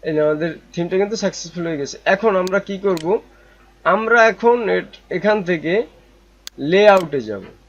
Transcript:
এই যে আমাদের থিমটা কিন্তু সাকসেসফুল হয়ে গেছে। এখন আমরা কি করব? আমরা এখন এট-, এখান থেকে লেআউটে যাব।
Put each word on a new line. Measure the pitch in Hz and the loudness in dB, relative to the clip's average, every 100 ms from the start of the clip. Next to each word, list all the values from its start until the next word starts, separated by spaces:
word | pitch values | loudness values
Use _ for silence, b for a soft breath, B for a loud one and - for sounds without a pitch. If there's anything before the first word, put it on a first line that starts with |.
এই | - | -2
যে | 151 151 | 0 0
আমাদের | 156 165 151 _ | 0 -4 -8 _
থিমটা | - 170 185 | -6 -4 -2
কিন্তু | 202 220 | -2 -2
সাকসেসফুল | 196 - 165 180 165 | -4 -6 -12 -8 -6
হয়ে | 156 | -6
গেছে। | 139 - - | -8 -6 -2
এখন | 190 226 190 | 0 2 0
আমরা | 180 196 196 | 0 -2 -4
কি | 196 202 | -4 -2
করব? | 175 156 226 - b b b b _ | -2 -2 -4 -4 b b b b _
আমরা | 160 196 220 233 226 | 0 0 2 4 4
এখন | 202 233 240 208 185 | 4 2 2 0 -2
এট-, | - - _ 180 | -4 -18 _ -4
এখান | 202 214 175 | 0 0 0
থেকে | 170 147 190 277 - _ _ _ _ - - 139 | -4 -2 -2 -4 -12 _ _ _ _ -20 -10 0
লেআউটে | 185 208 190 165 143 107 | 6 6 6 2 -6 -6
যাব। | 101 92 - | -12 -14 -20